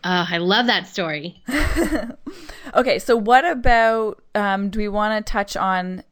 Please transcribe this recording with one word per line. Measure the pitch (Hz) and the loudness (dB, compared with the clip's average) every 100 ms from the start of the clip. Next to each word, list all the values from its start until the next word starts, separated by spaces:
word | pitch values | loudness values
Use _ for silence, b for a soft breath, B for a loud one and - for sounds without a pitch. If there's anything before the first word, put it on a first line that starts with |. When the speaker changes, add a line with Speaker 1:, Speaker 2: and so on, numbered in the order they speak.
Speaker 1:
Uh, | 180 180 175 | 2 0 0
I | 170 | 0
love | 175 208 240 | 2 2 4
that | 208 185 | 2 0
story. | - 170 151 160 - - | -6 -4 -4 -8 -12 -6
Speaker 2:
<laughs> | 277 302 302 330 285 226 - - B B B 277 | 0 0 0 0 -2 -6 -10 -14 B B B -2
Okay, | - 247 - | 0 2 0
so | - 233 | 2 0
what | 214 254 | 4 4
about, | 311 294 247 233 226 226 220 - _ | 4 0 4 4 4 2 -2 -6 _
um, | 214 208 196 202 | -2 0 -2 -2
do | 214 | -2
we | 208 | -4
wanna | 202 214 214 | -2 -2 -2
touch | 214 214 202 - | -2 -4 -2 -2
on | 190 185 180 185 - | -2 -2 -4 -8 -12